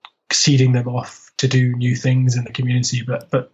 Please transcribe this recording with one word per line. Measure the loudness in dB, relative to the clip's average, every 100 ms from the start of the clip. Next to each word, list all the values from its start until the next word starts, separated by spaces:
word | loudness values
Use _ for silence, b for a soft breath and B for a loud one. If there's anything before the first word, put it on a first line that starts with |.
| -20 _ -6
seeding | 0 2 4 4
them | 2 -2
off | -6 -8 -16 -14 -4
to | 0
do | 2 2 0
new | -2 0
things | 0 2 2 0
in | -4
the |
community. | -4 -2 0 0 -4 -4
But, | -8 -4
but, | -4 -4